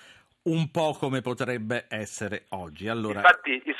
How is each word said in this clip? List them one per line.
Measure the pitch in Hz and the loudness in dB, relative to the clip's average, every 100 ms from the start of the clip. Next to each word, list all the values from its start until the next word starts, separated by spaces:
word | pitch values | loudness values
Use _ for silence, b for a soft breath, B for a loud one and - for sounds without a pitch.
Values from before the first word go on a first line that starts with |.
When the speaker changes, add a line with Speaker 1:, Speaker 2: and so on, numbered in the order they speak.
| b b b _ | b b b _
Speaker 1:
un | - 165 156 | -2 0 0
po' | 170 156 143 | 0 0 0
come | 139 131 | -2 -2
potrebbe | 123 120 127 123 107 123 - | -2 -4 -4 -4 -2 -4 -4
essere | 110 104 - 104 101 - | -8 -8 -6 -6 -6 -8
oggi. | 95 85 76 101 | -10 -10 -8 -4
Allora | 117 107 101 | -2 -2 6
Speaker 2:
Infatti | 175 175 - 127 143 | 8 8 2 -4 -4
il | 135 | 2